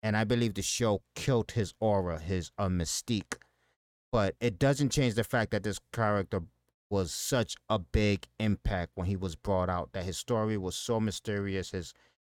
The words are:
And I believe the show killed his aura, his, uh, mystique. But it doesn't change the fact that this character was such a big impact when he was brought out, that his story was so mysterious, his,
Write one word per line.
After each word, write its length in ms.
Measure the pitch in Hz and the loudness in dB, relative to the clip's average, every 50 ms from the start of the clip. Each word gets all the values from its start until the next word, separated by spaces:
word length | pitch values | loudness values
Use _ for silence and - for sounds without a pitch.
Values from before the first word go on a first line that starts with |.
| - | 0
And 120 | 110 104 | 0 2
I 80 | 107 110 | 2 2
believe 280 | 107 120 120 117 113 95 | 2 4 2 2 2 0
the 80 | - | -2
show 400 | 98 - - - 120 110 104 95 _ _ _ | -4 -2 0 0 2 2 2 0 _ _ _
killed 360 | - - - 131 117 104 - | -6 0 2 2 2 2 0
his 220 | - 120 104 85 - _ | -2 -2 -2 -2 -2 _
aura, 380 | 110 110 104 98 92 90 82 80 | 2 2 4 4 2 0 -4 -4
his, 320 | 80 85 98 90 82 - _ | -2 -2 -2 -2 -2 -6 _
uh, 100 | - 101 | -4 -2
mystique. 680 | 92 92 87 82 - - - - - 120 104 - _ - - - _ _ _ _ _ _ _ _ _ _ _ _ _ | 0 0 0 0 -2 -4 -6 -2 -2 -2 -2 -2 _ -8 -10 -10 _ _ _ _ _ _ _ _ _ _ _ _ _
But 240 | - 117 101 95 - _ | 0 0 0 0 0 _
it 200 | 117 120 101 87 | -2 -4 0 2
doesn't 300 | - 135 143 135 143 127 | 2 2 4 4 2 2
change 240 | - - 139 123 104 | 2 2 2 2 2
the 80 | 113 107 | 0 -2
fact 260 | - - 120 110 - | 0 0 0 0 0
that 120 | - 104 95 | -2 -2 -2
this 160 | 107 95 - _ _ | -2 -6 -6 _ _
character 520 | - - 113 107 104 101 95 - - 95 85 - _ _ _ _ _ _ _ _ | -4 0 2 2 2 2 0 0 -2 -4 -4 -6 _ _ _ _ _ _ _ _
was 220 | 101 98 95 82 - | 0 0 0 -2 -4
such 420 | - - - 143 127 - - - - _ _ | -6 -4 0 2 0 0 0 -4 -14 _ _
a 100 | 110 107 | -2 -2
big 480 | 85 - - 110 107 104 101 95 - _ _ _ | -2 0 0 2 4 4 2 2 -2 _ _ _
impact 520 | 110 107 101 - _ - 104 90 85 - _ | 0 0 0 2 _ 0 0 0 -2 -4 _
when 120 | - 90 | -4 -2
he 80 | 90 101 | -2 -2
was 180 | 92 92 92 80 | -2 -2 -6 -6
brought 340 | - _ 101 98 92 90 92 | -6 _ 0 2 2 2 0
out, 220 | 90 87 85 - - | 0 -2 -4 -6 -6
that 100 | 98 87 | -6 -6
his 120 | 95 87 | -4 -6
story 400 | - - - 123 110 107 107 110 | -8 -4 -2 0 0 2 0 0
was 180 | 104 92 92 87 | -2 -2 -4 -6
so 240 | - - - 117 110 | -6 -4 -2 0 0
mysterious, 680 | 110 107 95 - _ - 104 101 101 101 95 95 90 - | 0 0 -2 -4 _ -4 -2 -2 -2 -2 -2 -4 -4 -4
his, 220 | - 95 82 - - _ _ _ _ _ | -6 -8 -8 -8 -14 _ _ _ _ _